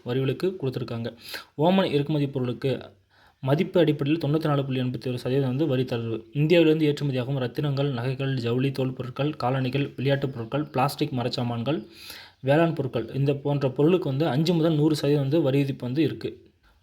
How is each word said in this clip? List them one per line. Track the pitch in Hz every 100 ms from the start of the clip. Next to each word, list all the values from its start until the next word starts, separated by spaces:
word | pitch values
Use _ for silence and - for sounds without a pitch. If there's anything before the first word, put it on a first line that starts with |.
வரி | 120 127
விலக்கு | 135 123 180 190
கொடுத்துருக்காங்க. | 131 127 120 117 117 - - - - -
ஓமன் | 165 190 180
இறக்குமதி | 143 143 151 139
பொருளுக்கு | 135 123 113 135 120 - - _ _ _ _
மதிப்பு | 131 151 180 180
அடிப்படையில் | 156 143 139 165
தொண்ணூத்தி | 143 156 156
நாலு | 143 135
புள்ளி | 131
எண்பத்தி | 127 127 131
ஒரு | 123
சதவீதம் | 127 135 135
வந்து | 127 160
வரி | 127 127
தளர்வு. | 120 117 110 -
இந்தியாவிலிருந்து | 143 156 175 156 160 151
ஏற்றுமதியாகும் | 143 147 127 123 139
ரத்தினங்கள், | 120 - 143 135 143
நகைகள், | 123 127 131 135 131
ஜவுளி, | 117 123 135
தோல் | 135 131
பொருட்கள், | 127 123 - 147
காலணிகள், | 151 123 135 131 135 139 -
விளையாட்டுப் | 135 139 135
பொருட்கள், | 120 113 151
பிளாஸ்டிக் | 151 127 143 - 151
மரச்சாமான்கள், | 127 120 127 120 117 117 170 - - - - - _
வேளாண் | 131 151 165
பொருட்கள், | 147 131 120 110
இந்த | 135 139
போன்ற | 135 143 143 135
பொருளுக்கு | 127 151 180 143
வந்து | 135 160
அஞ்சு | 127 165
முதல் | 175 165 151
நூறு | 156 147
சதவீதம் | 143 147
வந்து | 135 165
வரி | 139 139
விதிப்பு | 139 135 123
வந்து | 135
இருக்கு | 139 - - - - _ _ _